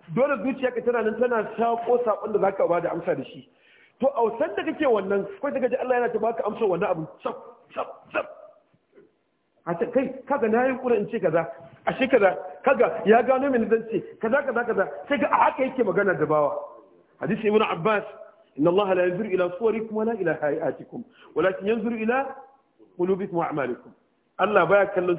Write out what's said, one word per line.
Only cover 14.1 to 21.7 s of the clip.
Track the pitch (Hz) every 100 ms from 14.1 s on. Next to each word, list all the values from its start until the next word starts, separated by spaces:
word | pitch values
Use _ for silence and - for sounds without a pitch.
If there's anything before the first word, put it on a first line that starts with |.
| -
kaza, | 220 277
kaza, | 269 226
kaza." | 226 196 185 - -
Sai | 277
ga | 294
a | 220
haka | - -
yake | 262 262
magana | 208 175 202
da | 156 151
bawa. | 151 143 117 - - - _ _ _
Hadisi | 139 214 208
Ibn | 214
Abbas, | 196 170 180 208 - - - - _ -
"Inna | 160
Allah | 185 196
la | 185
yanzuru | 180 180 220
ila | 185 180 175
suwarikum | 226 220 220
wala | 214 220
ila | 226 170 151
hayatikum, | 151 156 156 - - 131 - _ -
walakin | 147 185 185
yanzuru | 196